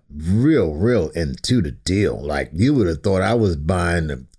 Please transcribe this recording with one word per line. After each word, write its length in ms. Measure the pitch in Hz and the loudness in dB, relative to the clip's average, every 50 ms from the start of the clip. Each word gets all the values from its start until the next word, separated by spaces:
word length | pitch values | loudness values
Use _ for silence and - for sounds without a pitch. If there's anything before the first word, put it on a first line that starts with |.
| _ - 73 | _ -18 -14
real, 600 | 73 78 85 98 110 127 151 160 131 92 80 73 | -8 -2 0 2 2 4 4 4 4 2 0 0
real 360 | 76 95 120 123 107 80 76 | 0 0 2 2 2 0 -2
into 500 | - 82 82 71 65 - - - 127 123 | -2 -4 -4 -4 -4 -6 -2 0 0 0
the 100 | 90 69 | 0 -2
deal. 480 | 58 - - - 92 101 101 80 - 55 | -6 -6 -4 -2 0 2 2 0 -2 -4
Like, 280 | 69 73 73 71 67 65 71 | -6 -4 -4 -4 -4 -4 -2
you 200 | 85 107 135 151 | 0 2 2 4
would 140 | 131 101 | 2 2
have 160 | 85 80 76 - | 0 -2 -2 -2
thought 180 | 101 95 92 | 0 0 2
I 140 | - 98 117 | 2 0 2
was 200 | 120 110 95 82 | 2 2 0 0
buying 520 | 71 73 80 92 90 87 87 85 87 80 | 0 -2 -2 0 0 0 0 0 0 -2
the 180 | 76 69 64 64 - - | -4 -6 -8 -12 -18 -20